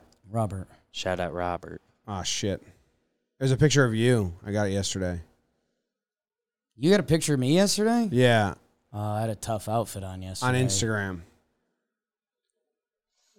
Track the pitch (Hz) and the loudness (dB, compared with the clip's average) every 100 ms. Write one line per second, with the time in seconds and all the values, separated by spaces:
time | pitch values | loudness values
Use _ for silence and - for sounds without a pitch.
0 | - _ 95 113 107 95 - - _ - | -8 _ -8 -4 -4 -6 -10 -18 _ -6
1 | 92 90 87 85 90 87 85 82 - _ | -4 -2 -4 -4 -4 -4 -8 -18 -20 _
2 | - 196 170 - 208 185 - _ _ _ | -8 -6 -4 -4 -4 -4 -8 _ _ _
3 | _ _ _ _ 131 127 151 131 123 110 | _ _ _ _ -2 2 4 4 2 2
4 | 120 120 92 85 104 104 101 98 98 98 | 4 4 0 -4 -4 -2 0 -2 -2 -4
5 | 90 87 - _ _ _ _ _ _ _ | -4 -6 -12 _ _ _ _ _ _ _
6 | _ _ _ _ _ _ _ - 151 202 | _ _ _ _ _ _ _ -2 4 4
7 | 135 160 151 139 127 170 196 202 214 233 | 4 0 2 0 4 4 4 2 2 2
8 | 220 123 123 113 101 - _ _ _ 107 | 2 4 6 6 2 -2 _ _ _ -8
9 | 104 107 113 104 - 107 - 113 101 101 | -6 -4 -4 -4 -6 -6 -2 -2 -2 -8
10 | 95 92 92 95 127 127 131 98 113 107 | -10 -10 -10 -4 0 2 2 0 0 -2
11 | 98 90 87 _ _ _ _ _ _ _ | -4 -6 -14 _ _ _ _ _ _ _
12 | _ _ _ _ _ _ _ _ _ _ | _ _ _ _ _ _ _ _ _ _
13 | _ _ _ | _ _ _